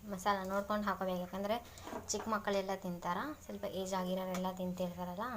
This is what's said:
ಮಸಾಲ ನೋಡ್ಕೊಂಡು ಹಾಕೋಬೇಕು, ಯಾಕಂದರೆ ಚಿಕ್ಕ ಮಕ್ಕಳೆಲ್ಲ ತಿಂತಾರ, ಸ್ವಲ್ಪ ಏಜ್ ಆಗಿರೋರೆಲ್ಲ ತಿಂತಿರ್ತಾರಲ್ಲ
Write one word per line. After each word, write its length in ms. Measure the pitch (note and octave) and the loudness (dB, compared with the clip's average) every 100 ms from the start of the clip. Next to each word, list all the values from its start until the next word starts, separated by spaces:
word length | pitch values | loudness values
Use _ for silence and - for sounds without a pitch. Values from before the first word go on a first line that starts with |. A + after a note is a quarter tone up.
| G#3+ | -6
ಮಸಾಲ 240 | F#3+ G#3 G3 F#3 | 2 4 4 4
ನೋಡ್ಕೊಂಡು 320 | G3 G3+ G#3+ G#3 | 0 2 2 2
ಹಾಕೋಬೇಕು, 340 | F3+ F#3 F3+ F3+ | 2 2 0 0
ಯಾಕಂದರೆ 300 | F#3+ G3+ A#3 - - - - - | -2 0 0 -2 -12 -8 -8 -2
ಚಿಕ್ಕ 160 | G#3 A3 | -2 0
ಮಕ್ಕಳೆಲ್ಲ 400 | G#3+ G#3 G3 F#3+ F#3+ | 0 4 2 2 -2
ತಿಂತಾರ, 340 | F#3 F3 E3+ F3+ C4+ D4+ | -2 -2 0 0 -2 -6
ಸ್ವಲ್ಪ 200 | - G3+ G3+ F3+ | -8 -6 -4 -2
ಏಜ್ 140 | F#3+ F#3+ | 0 0
ಆಗಿರೋರೆಲ್ಲ 500 | F3+ F#3 F#3 F#3 F#3 F#3 | 2 0 0 0 0 0
ತಿಂತಿರ್ತಾರಲ್ಲ 680 | F3+ F3+ F3+ F3 F3+ F3+ A#3+ | -2 0 -2 -2 -4 -2 -4